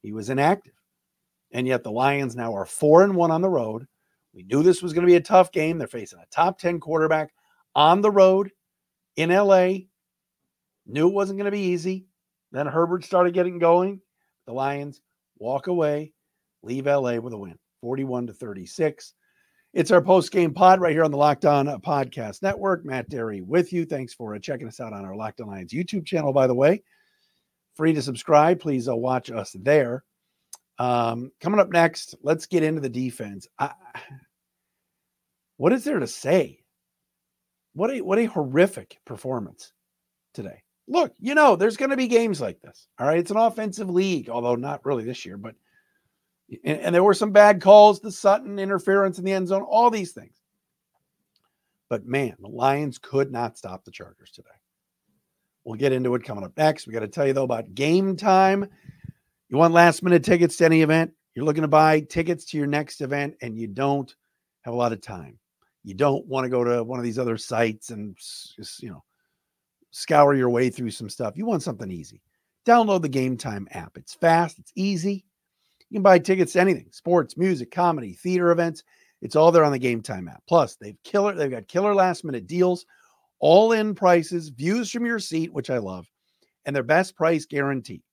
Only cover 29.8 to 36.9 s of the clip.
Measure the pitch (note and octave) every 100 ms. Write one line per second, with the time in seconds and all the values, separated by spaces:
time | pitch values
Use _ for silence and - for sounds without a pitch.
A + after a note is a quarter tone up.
29.8 | A#2+ B2+ _ _ _ _ _ - _ -
30.8 | B2 A#2+ A#2 A#2 B2+ _ E3+ G#3 G3 E3+
31.8 | E3 - - - C#3+ D#3+ - F3+ D#3 D#3
32.8 | C3+ A#2+ B2+ A2+ G#2+ G2 - - C#3 -
33.8 | - - - C3+ _ _ _ _ _ _
34.8 | _ _ _ _ _ _ _ _ D3+ B3+
35.8 | C#4 A#3+ A#2+ - C3 F3+ B2 _ _ _
36.8 | _